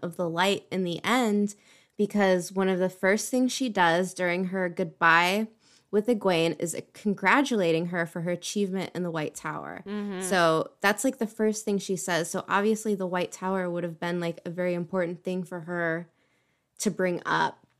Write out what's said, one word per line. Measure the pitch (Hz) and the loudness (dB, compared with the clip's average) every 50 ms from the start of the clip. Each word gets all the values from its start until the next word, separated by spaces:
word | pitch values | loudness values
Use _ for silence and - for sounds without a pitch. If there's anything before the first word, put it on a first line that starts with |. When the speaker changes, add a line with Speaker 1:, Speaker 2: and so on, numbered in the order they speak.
Speaker 1:
of | - 180 165 | -8 -8 -4
the | - 180 165 | -4 -4 -2
light | 165 170 185 202 196 - - - | 0 2 2 2 2 0 -2 -4
in | - 185 | -2 -2
the | 185 175 170 - - | -2 -2 -2 -2 0
end, | 196 233 262 247 214 208 208 208 208 - - _ - - _ _ _ _ | 2 2 2 4 2 2 2 2 0 -2 -8 _ -20 -20 _ _ _ _
because | - 208 202 - 208 202 190 185 180 170 - | -2 -2 0 2 4 4 4 4 2 0 -2
one | 190 190 190 190 | -2 0 2 2
of | 190 180 | 2 2
the | 185 180 | 0 -2
first | 185 - - 190 202 214 - - | 0 0 2 2 2 2 0 0
things | - 254 254 247 | 2 2 2 2
she | - - 269 240 | 0 -2 -4 0
does | 202 190 175 165 165 175 185 180 | 2 4 4 6 6 4 2 -2
during | - - 185 175 175 180 185 | -2 -2 -2 0 0 -2 -2
her | 180 190 190 185 180 | -2 -2 -2 -2 -2
goodbye | 165 - 185 160 - - 170 165 165 170 175 180 196 214 220 220 - _ _ _ _ _ _ _ | -2 -4 -4 -4 0 4 6 6 8 6 6 4 2 0 -2 -4 -8 _ _ _ _ _ _ _
with | 190 214 208 247 | -2 0 2 2
Egwene | 240 202 202 190 180 165 165 165 - - | 0 0 2 2 2 2 2 0 0 -2
is | - 165 - - - _ - | -4 -6 -6 -8 -12 _ -12
congratulating | - - 208 190 - 190 185 214 277 285 285 247 208 180 165 165 160 175 | -6 -4 -2 -2 2 2 4 4 4 4 2 2 2 2 2 2 0 0
her | 175 180 165 170 | -2 -2 -4 -4
for | 160 - 175 | -4 -6 -6
her | 165 180 | -4 -4
achievement | 175 175 - - - 208 202 185 185 190 175 - | -4 -4 -6 -6 -4 -2 -2 -2 -2 -4 -6 -6
in | - 175 180 | -6 -6 -6
the | 170 | -4
White | 160 160 151 - - | -4 -4 -4 -6 -6
Tower. | - - 156 151 160 69 71 87 - - | -8 -8 -8 -8 -8 -10 -12 -12 -12 -10
Speaker 2:
Mm-hmm. | 196 208 208 208 202 190 185 | -8 -8 -6 -6 -6 -6 -6
Speaker 1:
So | 190 185 196 180 170 165 160 160 - - _ _ | -2 0 2 4 4 4 4 2 0 -4 _ _
that's, | - 202 208 - - | 0 0 2 2 0
like, | 269 262 - | -2 -2 -2
the | 226 208 | -4 -6
first | - - 220 214 208 214 - | -2 0 0 0 0 -2 -2
thing | 214 202 190 | -2 -2 -2
she | - - 190 | -2 -4 -6
says. | 170 - 190 175 156 165 - | -4 -2 0 0 0 0 -2
So | - 190 - - | -4 -6 -4 -2
obviously | - 196 202 220 220 214 - 220 208 | 0 2 2 2 0 0 0 -2 -2
the | 190 185 | -2 -2
White | 175 180 180 175 - | -2 -2 -2 -4 -4
Tower | - - 185 190 190 190 180 175 | -6 -6 -4 -2 -2 -2 -2 -2
would | 175 175 175 | -4 -4 -4
have | 170 165 - | -6 -6 -6
been, | 175 175 175 175 | -4 -4 -2 -2
like, | 170 170 165 - - | -2 -4 -6 -6 -10
a | 175 | -8
very | 170 180 180 180 175 | -6 -2 -2 -2 -2
important | 175 175 165 - 185 175 165 180 170 | -2 -4 -4 -2 -2 -2 -2 -4 -6
thing | - 185 180 185 175 | -6 -4 -4 -4 -6
for | - 185 175 | -6 -8 -10
her | 160 170 175 175 170 165 160 170 170 - _ _ _ _ _ _ _ _ _ _ _ _ _ - | -8 -6 -4 -2 -2 -2 -2 -4 -6 -10 _ _ _ _ _ _ _ _ _ _ _ _ _ -6
to | - 214 | -4 -4
bring | 160 - 185 180 175 - - | -2 0 0 -2 -2 -2 -2
up. | - 165 160 160 147 - - _ _ _ | -2 0 0 0 -2 -4 -8 _ _ _